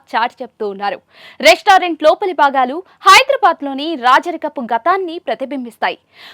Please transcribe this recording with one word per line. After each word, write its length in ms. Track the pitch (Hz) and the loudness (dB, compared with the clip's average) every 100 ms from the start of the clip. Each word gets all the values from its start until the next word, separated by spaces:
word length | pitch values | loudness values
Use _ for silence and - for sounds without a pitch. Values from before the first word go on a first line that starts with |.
| _ | _
చాటి 240 | 240 240 - | -4 -4 -6
చెప్తూ 220 | 240 - 214 196 | -18 -10 -10 -6
ఉన్నారు. 240 | 202 185 _ _ - - 277 | -8 -8 _ _ -20 -2 2
రెస్టారెంట్ 460 | 359 415 381 359 311 311 | 2 4 4 2 0 2
లోపలి 280 | 359 392 320 | 2 -2 0
భాగాలు 360 | 285 269 247 302 - _ 381 | 0 2 -2 -4 -12 _ 6
హైదరాబాద్లోని 800 | 403 523 554 381 330 277 269 302 302 240 | 6 6 2 2 0 -6 -8 -8 -4 2
రాజరికపు 560 | 269 349 320 302 285 226 | 2 0 -8 -8 -8 -6
గతాన్ని 440 | 233 330 381 359 339 - | -4 0 -2 -4 -10 -8
ప్రతిబింబిస్తాయి. 680 | 220 254 277 240 - 214 - _ _ - | -8 -6 -10 -10 -6 -6 -6 _ _ 4